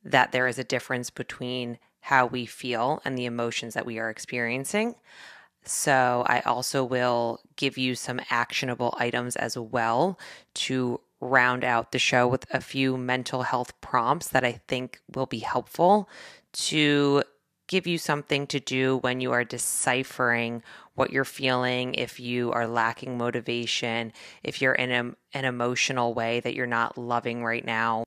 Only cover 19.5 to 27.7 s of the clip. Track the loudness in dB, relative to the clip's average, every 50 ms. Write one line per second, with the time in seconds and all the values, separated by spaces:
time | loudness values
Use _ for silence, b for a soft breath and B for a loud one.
19.5 | -4 -6 -4 -4 -2 0 0 0 0 0 -2 -4 -2 0 2 2 2 2 0 -2
20.5 | -4 -8 B B B B B B B -2 -2 0 0 -2 -2 -2 -6 -4 0 0
21.5 | 2 2 2 0 0 0 -2 -2 -2 -4 -4 -6 -6 -10 -8 -4 -2 -2 -2 0
22.5 | 0 -2 -2 0 0 0 0 0 -2 -4 -8 -8 -6 -2 -2 -2 -2 -4 -4 -4
23.5 | -4 -4 -4 -4 -4 -4 -2 -2 -2 -4 -4 -6 B B B B B B -10 -10
24.5 | -4 0 2 2 4 2 0 0 0 0 -2 -2 -8 _ _ _ -8 -4 -2 -2
25.5 | -2 0 0 0 0 0 0 0 0 0 0 0 0 -2 -2 0 -2 -2 -2 -4
26.5 | -4 -4 -2 0 0 0 0 0 -2 -6 -4 -2 -2 0 0 -2 -4 -4 -2 -2
27.5 | -4 -4 -4 -4